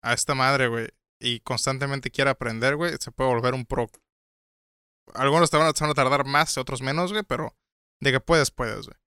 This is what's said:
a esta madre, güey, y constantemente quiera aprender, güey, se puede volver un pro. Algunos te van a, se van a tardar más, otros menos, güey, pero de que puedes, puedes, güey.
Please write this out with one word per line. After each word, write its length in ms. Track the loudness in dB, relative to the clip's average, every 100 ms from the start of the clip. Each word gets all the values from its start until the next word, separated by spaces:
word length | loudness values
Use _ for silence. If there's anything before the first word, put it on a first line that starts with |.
a 100 | -2
esta 220 | -2 0 2
madre, 320 | 2 2 2
güey, 200 | -2 -6 _ _ _
y 200 | -6 -4
constantemente 680 | -6 -4 -2 -2 -4 -4 -6
quiera 200 | 0 0
aprender, 440 | 0 -4 -2 0 0
güey, 180 | -2 -4
se 120 | -10
puede 180 | -2 0
volver 240 | 2 0 -2
un 100 | -4
pro. 240 | -4 -4 -8 _ _ _ _ _ _ _ _ _ _ _ -2
Algunos 340 | 2 4 4
te 80 | 4
van 80 | 2
a, 60 |
se 120 | 2
van 60 | -2
a 40 | 2
tardar 300 | 2 2 2
más, 300 | 2 2 -2
otros 240 | -4 -6
menos, 280 | -4 -2 -2
güey, 120 | -4
pero 340 | -4 -6 -6 _ _ _ _ _
de 120 | 0
que 80 | 0
puedes, 320 | 2 2 2
puedes, 340 | -2 -6 -6 -12
güey. 120 | -20